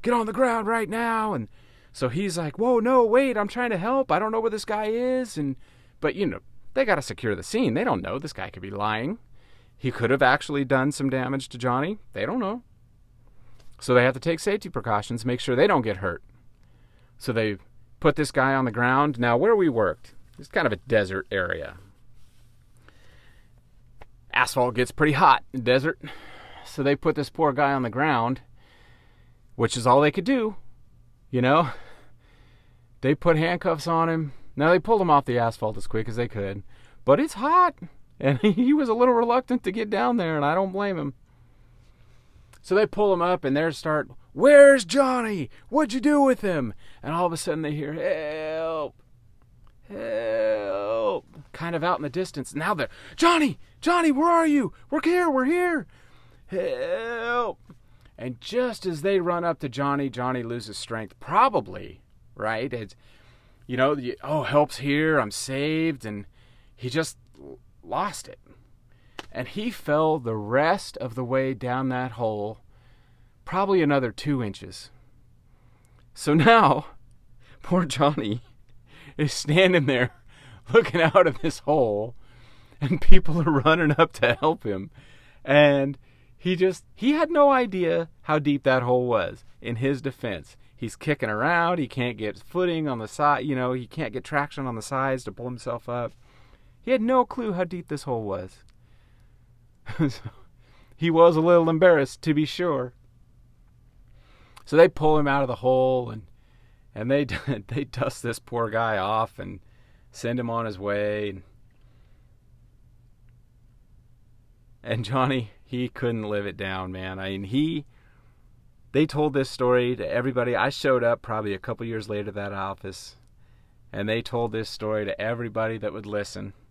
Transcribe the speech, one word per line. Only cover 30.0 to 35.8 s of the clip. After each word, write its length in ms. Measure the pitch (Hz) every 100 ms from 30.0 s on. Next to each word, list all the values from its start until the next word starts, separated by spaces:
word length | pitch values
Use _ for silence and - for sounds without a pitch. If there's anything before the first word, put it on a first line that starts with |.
they 120 | 196
could 120 | 202
do, 320 | 185 269 220 202 - - - - - _ -
you 120 | 127
know. 280 | 127 151 147 - - - - - - - - - - - _ -
They 140 | 131
put 220 | 147 175 156
handcuffs 500 | 165 175 190 160 165
on 220 | 165 165
him. 240 | 165 151 - -
Now, 160 | - 156
they 80 | 175
pulled 220 | 208 226
him 100 | 175
off 140 | 147
the 140 | - 120
asphalt 380 | 117 - 107
as 100 | 101